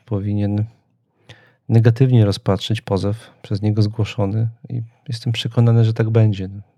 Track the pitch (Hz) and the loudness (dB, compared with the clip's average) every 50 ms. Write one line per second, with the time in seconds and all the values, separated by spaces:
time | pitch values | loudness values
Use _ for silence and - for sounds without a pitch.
0 | _ - 110 98 98 104 104 104 104 101 104 104 107 110 - _ _ _ _ _ | _ -6 -6 -4 -4 -2 -2 -2 -2 -2 -2 -2 -4 -6 -8 _ _ _ _ _
1 | _ _ _ _ _ - - _ _ _ _ _ _ - 110 117 110 123 113 - | _ _ _ _ _ -20 -20 _ _ _ _ _ _ 0 2 4 4 4 4 4
2 | 135 127 127 113 104 101 95 - - 104 98 90 - - 117 113 - - 98 92 | 4 4 4 4 4 4 0 -2 -2 -2 -2 -2 -2 -6 -6 -6 -4 -4 -4 -2
3 | 90 101 107 110 - - _ _ - - 107 98 107 107 104 110 104 104 107 - | -2 -4 -4 -6 -10 -18 _ _ -10 -8 -6 -4 -2 0 0 0 0 0 -2 -4
4 | 104 - - - 101 98 104 110 113 113 113 _ - - 120 117 113 - _ _ | -4 -4 -4 -4 -4 -2 -2 -2 -2 -4 -6 _ -14 -10 -10 -10 -10 -12 _ _
5 | _ - 120 - - 120 117 - - 120 - 120 117 117 117 117 113 113 110 - | _ -12 -10 -6 -4 -4 -4 -4 -6 -4 0 2 2 4 4 4 4 2 2 0
6 | 113 110 113 113 110 110 98 92 95 95 98 101 - _ _ | -2 2 2 4 4 2 2 -2 -6 -10 -12 -14 -18 _ _